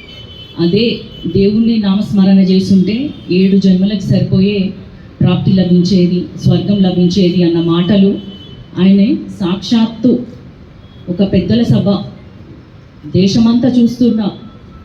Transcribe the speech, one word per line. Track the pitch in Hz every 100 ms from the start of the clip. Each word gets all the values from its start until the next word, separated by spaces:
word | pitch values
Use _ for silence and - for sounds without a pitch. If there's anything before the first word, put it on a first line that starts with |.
| - - - - - -
అదే | 170 196 233 - - - 170 190
దేవుణ్ణి | 196 214 233 226
నామస్మరణ | 202 196 214 202 190 196
చేస్తుంటే | 185 190 190 190 185 233 294 - 156
ఏడు | 180 190 196
జన్మలకు | 190 180 202 208
సరిపోయే | 135 185 175 190 196 208 180 - - - - -
ప్రాప్తి | - 180 -
లభించేది, | 190 175 180 175 190 175 180 - -
స్వర్గం | - 175 196 202
లభించేది | 185 175 175 208 175 180
అన్న | 170 170
మాటలు | 165 170 180 202 196 - - - - - - -
ఆయనే | 190 202 214 330 - -
సాక్షాత్తు | 175 190 - 233 220 - - - - - - - - - - - -
ఒక | 175 196
పెద్దల | 196 175 226
సభ, | 233 208 180 190 - - - - - - - - - - 151 175
దేశమంతా | 196 226 226 240 247
చూస్తున్న, | 247 233 - 240 214 196 - - - - -